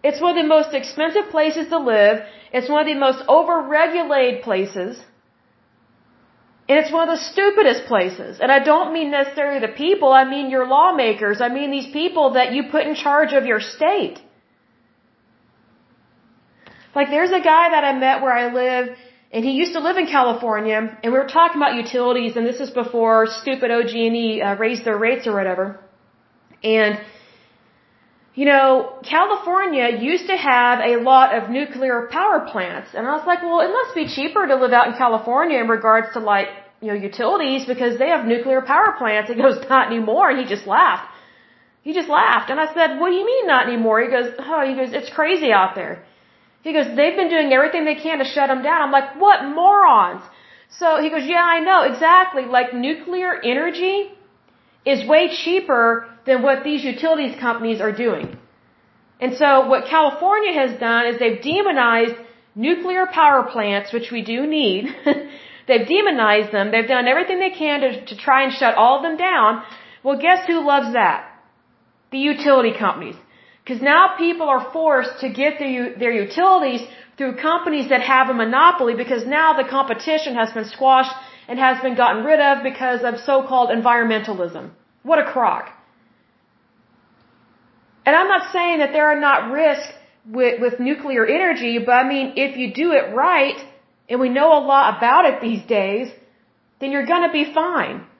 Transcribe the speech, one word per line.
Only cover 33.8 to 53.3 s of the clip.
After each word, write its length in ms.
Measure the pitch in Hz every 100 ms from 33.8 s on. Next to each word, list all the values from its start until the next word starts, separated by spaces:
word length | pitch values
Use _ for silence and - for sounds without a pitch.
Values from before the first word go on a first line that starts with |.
must 120 | 508 339
be 60 | 269 -
cheaper 300 | 294 427 349
to 100 | 262
live 100 | 254 240
out 80 | 240
in 60 | 233
California 540 | 247 220 226 254 339 269
in 40 | 226
regards 400 | 220 220 220 220
to, 60 | 240 214
like, 160 | 202 - - - _
you 80 | 220
know, 100 | 202 196
utilities 540 | 202 254 392 285 262 262
because 200 | 247 247 233
they 100 | 277
have 100 | 320 233
nuclear 260 | 233 247 262 262
power 180 | 294 415 -
plants." 300 | 233 214 214
He 60 | 233 269
goes, 120 | - -
"Not 120 | 262 220
anymore." 380 | 233 220 262 381
And 80 | 269
he 40 | 254
just 120 | 202 208 226
laughed. 300 | 349 180 - - _ _ _ _ _ _ 294
He 60 | 349
just 80 | 339 294
laughed. 300 | 247 269 -
And 80 | 277
I 40 | 320 330
said, 220 | 320 262
"What 100 | 359
do 60 | 359
you 60 | 440
mean 120 | 523 392
not 80 | 262 240
anymore?" 260 | 240 226 220 233
He 40 | 247
goes, 120 | 247 -
"Oh," 240 | 269 320 269
he 40 | 262
goes, 120 | 254 240
"it's 120 | 240 -
crazy 340 | 311 359 294 202
out 140 | 185 190
there." 140 | 160 180 - _ _ _ _ _ 311
He 60 |
goes, 160 | 311 240 233
"They've 220 | 302 381
been 120 | 349 330
doing 160 | 294
everything 320 | 262 302 339
they 160 | 311 302 320
can 120 | 311
to 60 | 269
shut 160 | 294 269
'em 120 | 262 277
down." 80 | 330
I'm 100 | 285 269
like, 120 | 269 302
"What 140 | 392 392 277 302
morons?" 640 | 359 403 370 233 180 185 - - - - _ -
So 60 | 339 311
he 40 | 311
goes, 100 | 311 269
"Yeah, 100 | 349 349 330
I 20 | 330
know, 120 | 370 277
exactly. 520 | 233 320 359 370 285 247 247
Like, 120 | 247 247 262
nuclear 420 | 311 - 359 359